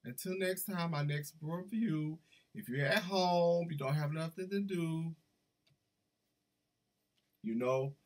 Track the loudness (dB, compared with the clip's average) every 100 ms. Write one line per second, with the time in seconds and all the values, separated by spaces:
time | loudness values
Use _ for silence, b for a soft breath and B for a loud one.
0 | -10 -8 -6 -2 -2 -2 -4 -2 0 0
1 | 0 0 -4 -10 -6 -6 -4 0 2 2
2 | 0 -4 b b b -14 -4 0 2 2
3 | 2 2 4 6 6 4 2 -2 0 0
4 | 0 -2 -4 -6 -4 -2 0 0 0 -2
5 | -4 -8 _ _ _ _ _ _ _ _
6 | _ _ _ _ _ _ _ _ _ _
7 | _ _ _ _ -4 0 2 2 0 -6